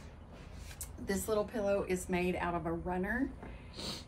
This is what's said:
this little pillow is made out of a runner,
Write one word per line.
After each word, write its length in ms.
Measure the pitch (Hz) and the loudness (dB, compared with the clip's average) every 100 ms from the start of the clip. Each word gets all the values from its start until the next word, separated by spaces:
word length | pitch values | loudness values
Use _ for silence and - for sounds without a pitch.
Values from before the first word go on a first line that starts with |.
| - - - - - - - - - - 233 | -8 -14 -14 -14 -12 -12 -10 -10 -10 -4 0
this 220 | 190 226 | 0 4
little 160 | 208 | 4
pillow 420 | 202 233 202 202 - | 4 2 4 4 4
is 200 | 180 185 | 0 2
made 280 | 175 180 170 | 2 4 2
out 180 | 175 170 | 2 2
of 100 | 165 | 0
a 60 | |
runner, 580 | 170 170 185 202 240 277 - - - - - - - | 0 0 0 2 2 0 -2 -10 -10 -12 -8 -6 -6